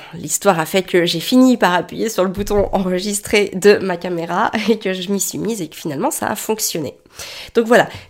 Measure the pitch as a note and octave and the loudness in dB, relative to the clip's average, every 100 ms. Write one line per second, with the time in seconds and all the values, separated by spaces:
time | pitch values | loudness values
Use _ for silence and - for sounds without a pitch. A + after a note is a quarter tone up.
0 | - E3+ D3+ - G3+ E3 D#3+ F#3+ F3+ F#3 | -6 -12 -6 0 2 2 2 0 2 2
1 | E3+ E3 - B3+ B3+ A#3+ F#3 F3 E3+ - | 2 0 2 6 6 6 4 2 -2 -4
2 | A3 A3 F#3+ F#3 G3+ G3+ F#3+ F#3+ F#3 F3+ | -4 0 0 0 -2 0 2 0 0 -2
3 | G#3 G3+ - G#3+ G3+ F#3+ G3+ G#3 F#3+ F3 | -2 -6 0 0 0 2 4 4 2 -4
4 | F3+ E3+ E3+ F3 - G#3+ G#3 G#3+ F#3+ F#3 | -4 -4 -2 0 0 0 0 0 0 -4
5 | F3+ G3 - - F3+ A3 - - E3+ C#3 | -2 -2 -2 -4 -4 -4 -6 -8 -8 -4
6 | B3 - G#3+ G#3+ - A3 - F3 C#3 - | -2 -2 -4 -4 -4 -4 -2 -4 -6 -10
7 | _ - - - - A3 A3+ A3+ - - | _ -16 -16 -14 -2 0 2 0 -2 -4
8 | - | -12